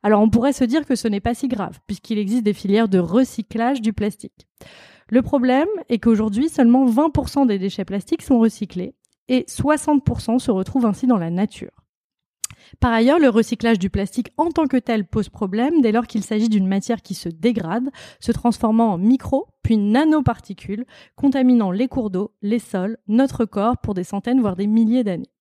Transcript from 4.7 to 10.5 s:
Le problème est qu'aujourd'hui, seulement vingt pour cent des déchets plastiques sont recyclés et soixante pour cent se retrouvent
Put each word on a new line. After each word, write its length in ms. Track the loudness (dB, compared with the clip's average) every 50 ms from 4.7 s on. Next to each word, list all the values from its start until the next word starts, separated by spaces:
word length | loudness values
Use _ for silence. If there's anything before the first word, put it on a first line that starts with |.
| -20 -20 -20 -20 -20 _ _ _
Le 120 | 0 0
problème 460 | 2 2 0 0 2 2 2 2 2 0 -2 -6 -4 _
est 100 | -4 0
qu'aujourd'hui, 500 | 2 2 2 2 0 -2 -2 -2 -2 -2
seulement 360 | 2 2 4 4 6 4 4
vingt 260 | 4 2 2 2 2
pour 180 | 0 -2 -4 -2
cent 160 | 0 0 2
des 140 | 2 2 0
déchets 260 | -2 -4 -4 -6 -8
plastiques 380 | -6 -6 -8 -4 -4 -6 -6 0
sont 160 | 2 2 4
recyclés 560 | 4 2 2 -2 -10 -8 -8 -8 -8 -10 -12 _ _ _ _ _ _ _
et 180 | -2 -2 -2 -4
soixante 560 | -8 -4 0 0 0 0 0 2 0 2 2
pour 160 | 0 -2 -2
cent 200 | -2 -2 -2 0
se 100 | 0
retrouvent 380 | 0